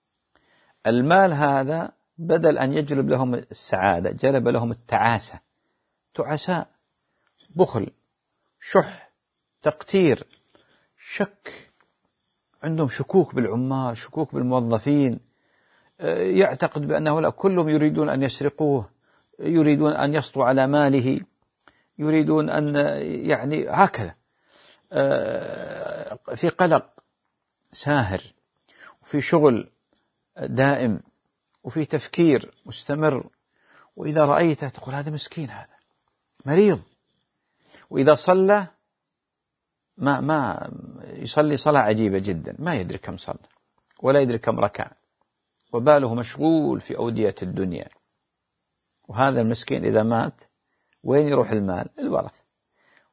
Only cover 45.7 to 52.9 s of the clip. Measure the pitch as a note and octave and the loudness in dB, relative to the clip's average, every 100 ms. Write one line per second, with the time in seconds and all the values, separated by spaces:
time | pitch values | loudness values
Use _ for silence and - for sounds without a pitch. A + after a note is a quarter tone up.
45.7 | A#2 B2+ D3 B2+ A#2 A#2 - D#3 E3 C#3+ | -2 4 4 2 -4 -6 -2 0 2 0
46.7 | B2+ - - A#2 A2+ G#2 - F#2 F#2+ F#2 | -2 -6 -6 -4 -2 -2 -2 -6 -4 -4
47.7 | E2 - - _ _ _ _ _ _ _ | -6 -12 -20 _ _ _ _ _ _ _
48.7 | _ _ _ - G#2 C#3 B2+ A2+ A#2 - | _ _ _ -10 0 0 2 0 -2 -4
49.7 | B2+ A2 G#2+ A2 A2+ D3 - _ _ _ | -4 0 2 2 0 -2 -6 _ _ _
50.7 | _ _ _ - C#3 D3 C#3 A2 A2 G2 | _ _ _ 0 2 2 2 0 -2 -2
51.7 | F2+ - - C#4 - - - _ _ _ | -4 -8 -8 -4 -4 -6 -12 _ _ _
52.7 | _ _ | _ _